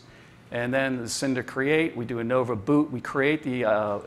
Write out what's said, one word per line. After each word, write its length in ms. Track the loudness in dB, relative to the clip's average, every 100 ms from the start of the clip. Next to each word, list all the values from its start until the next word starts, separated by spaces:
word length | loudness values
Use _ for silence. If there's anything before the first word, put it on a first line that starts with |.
| -20 -20 -20 -20 -8
And 240 | -4 0
then 280 | 0 0 -2
the 80 | -4
Cinder 340 | -4 -2 -2
create, 540 | -2 -2 2 2 2 -2
we 80 | -6
do 140 | -4
a 40 |
Nova 320 | 0 0 0 -2
boot, 340 | 2 4 4
we 120 | -2
create 420 | -4 0 2 0
the, 220 | -2 0 2
uh, 320 | 2 2 -2